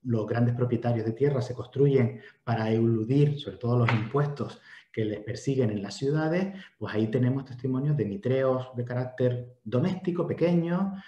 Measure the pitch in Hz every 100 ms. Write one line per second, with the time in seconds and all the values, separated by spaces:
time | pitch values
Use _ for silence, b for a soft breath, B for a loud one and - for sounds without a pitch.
0 | 131 113 104 117 120 120 120 113 127 117
1 | 110 110 143 135 117 - - 127 143 135
2 | 117 B B B - 110 110 110 113 113
3 | 110 139 147 - - - 120 123 117 117
4 | - 143 147 - - - B B B -
5 | 107 104 - 120 - 135 113 104 101 -
6 | 135 151 160 175 196 B B _ 107 107
7 | 113 123 123 135 135 - 131 131 147 147
8 | 101 98 123 131 131 127 123 - 123 123
9 | 123 - 123 123 - - - 123 170 190
10 | - 175 147 151 165 175 165 180 196 196